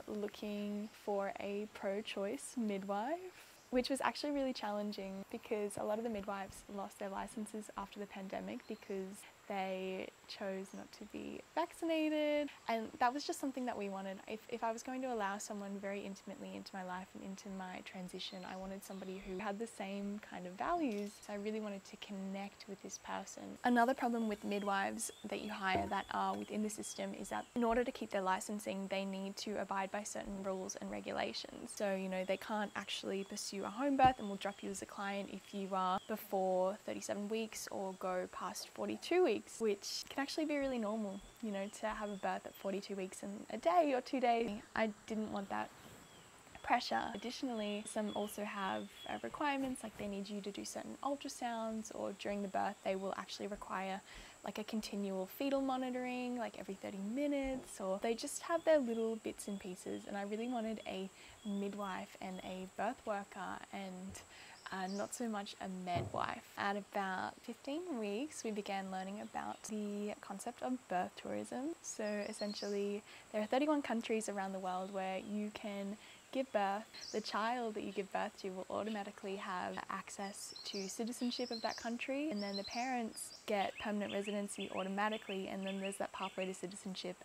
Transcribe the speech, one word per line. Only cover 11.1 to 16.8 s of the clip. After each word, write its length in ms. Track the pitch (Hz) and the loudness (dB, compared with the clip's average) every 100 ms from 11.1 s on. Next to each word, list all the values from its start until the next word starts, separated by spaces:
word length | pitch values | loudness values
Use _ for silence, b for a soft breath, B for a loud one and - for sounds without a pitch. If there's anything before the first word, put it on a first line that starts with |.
| - 208 - - - | -8 -6 -8 -4 0
vaccinated. 960 | 339 - 330 320 311 302 302 294 294 - - | 0 0 2 4 4 4 4 4 2 -2 0
And 200 | 226 220 - | 0 0 4
that 120 | 247 | 4
was 120 | 277 | 4
just 160 | - 330 | 0 0
something 260 | 277 262 247 | 0 0 0
that 100 | 208 | 0
we 140 | 202 | 0
wanted. 300 | 190 196 190 - | -2 -4 -6 -6
If, 140 | 220 - | -8 -4
if 160 | 233 | 0
I 80 | 226 | 0
was 120 | 226 | 0
going 180 | 262 254 | -2 -2
to 100 | 262 | 0
allow 280 | 233 196 202 | 2 2 0
someone 320 | - 208 202 196 | -4 -4 -4 -4
very 200 | 196 202 | -2 -4
intimately 540 | 202 196 - 202 190 196 | -4 -8 -10 -8 -8 -8
into 140 | 196 | -8
my 120 | 196 | -6